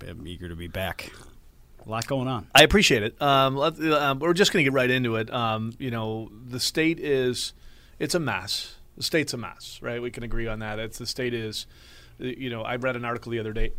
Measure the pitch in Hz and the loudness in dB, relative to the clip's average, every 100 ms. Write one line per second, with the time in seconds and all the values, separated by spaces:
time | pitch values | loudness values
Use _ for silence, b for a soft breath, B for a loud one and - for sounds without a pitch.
0 | 87 87 80 85 87 85 85 92 95 - | -14 -12 -10 -10 -10 -10 -8 -6 -6 -6
1 | - - - - - - - - - 110 | -12 -16 -20 -20 -20 -20 -20 -18 -8 -6
2 | - 139 127 123 - 135 151 208 185 127 | -2 -2 -2 -4 4 8 8 8 6 4
3 | 104 - 143 139 135 135 156 156 156 147 | 2 0 4 6 4 2 0 0 2 2
4 | 143 135 165 170 165 185 135 135 127 127 | 2 2 2 2 2 4 4 4 4 2
5 | 123 113 110 127 113 110 113 117 131 117 | 2 0 -2 -2 0 0 -4 -6 -6 -4
6 | 110 110 110 104 123 123 - 165 160 165 | -4 -4 -8 -14 -10 -4 -2 2 2 2
7 | 147 135 123 117 - - b b b b | 2 2 2 0 -4 -10 b b b b
8 | 151 175 135 95 92 - - - - - | -2 0 0 -2 -4 -6 -6 -14 -20 -8
9 | - 165 143 127 95 - - - 123 120 | 0 0 0 -4 -8 -12 -16 -12 -8 -6
10 | 120 117 117 117 117 110 107 107 113 - | -6 -8 -4 -2 -2 -4 -6 -6 -8 -8
11 | 120 - 123 117 110 104 - b b b | -8 -4 -2 -2 -4 -8 -12 b b b
12 | b b 127 123 131 113 110 123 131 120 | b b -8 -6 -6 -6 -4 -2 -2 -2
13 | 120 117 117 117 110 107 110 | -2 -4 -4 -4 -2 2 2